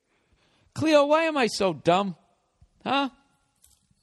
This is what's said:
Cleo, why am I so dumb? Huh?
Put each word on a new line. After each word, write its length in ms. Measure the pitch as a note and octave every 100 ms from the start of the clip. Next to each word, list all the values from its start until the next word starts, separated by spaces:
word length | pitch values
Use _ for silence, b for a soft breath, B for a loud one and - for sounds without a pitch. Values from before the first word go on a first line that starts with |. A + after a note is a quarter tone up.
| _ _ _ _ _ _ _ -
Cleo, 300 | D#4 D4+ C#4+
why 180 | D#4
am 120 | E4 D4+
I 120 | A3+
so 260 | - F#3+
dumb? 420 | D3+ E3 F3 G3 E3+ _ _ _ _ _ _
Huh? 260 | G#3+ C4+ C#4 - _ _ _ _ _ _ _ _